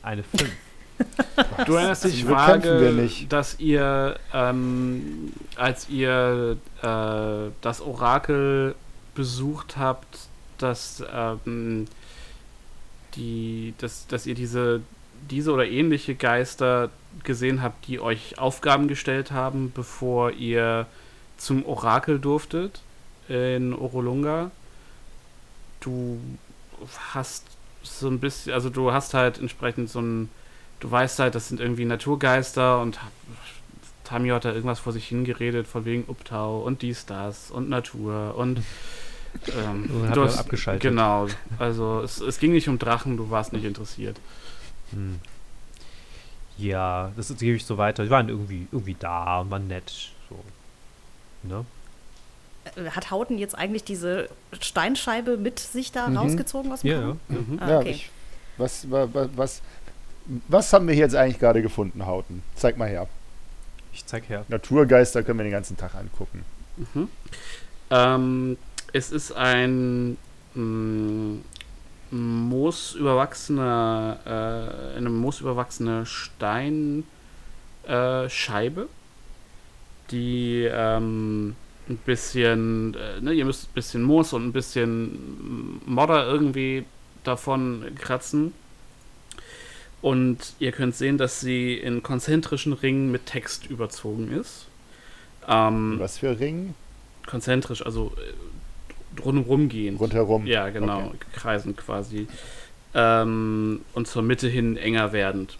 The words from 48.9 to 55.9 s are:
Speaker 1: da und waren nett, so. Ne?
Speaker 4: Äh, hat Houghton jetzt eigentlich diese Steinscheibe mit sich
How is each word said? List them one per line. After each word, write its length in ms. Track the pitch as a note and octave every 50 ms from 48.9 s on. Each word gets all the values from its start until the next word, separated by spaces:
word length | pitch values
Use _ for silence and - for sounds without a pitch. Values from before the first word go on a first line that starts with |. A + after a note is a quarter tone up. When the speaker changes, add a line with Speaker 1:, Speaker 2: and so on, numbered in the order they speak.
| F#2+ -
Speaker 1:
da 420 | - E2+ F2 F2 F2 F2 F2+ F2+
und 100 | F#2 G2
waren 180 | G2 G2 G2 F#2+
nett, 420 | F#2 F#2 F#2 - - - - - - - - -
so. 80 | - - - G#2 F#2 - - - - - - - - - - - - - - - - - -
Ne? 200 | F2+ F#2 G#2 A#2+ A#2+ - - - - - - - - - - - - - - - - - - - - -
Speaker 4:
Äh, 140 | - F3 D#3+
hat 200 | D3+ F#3+ F3+ -
Houghton 260 | F#3+ F#3+ A#3+ B3 B3+ G#3
jetzt 180 | G3+ G3+ -
eigentlich 280 | - E3+ G3 G#3+ A3 -
diese 440 | - G3+ F3+ E3+ F3 F3+ F#3 - - - - - - - -
Steinscheibe 760 | - - - F3+ E3 G#3 C4+ C4+ - - A3 A#3 A#3+ A#3+ B3
mit 240 | G#3+ G3+ A#3 B3 -
sich 320 | - - - B3 C4 -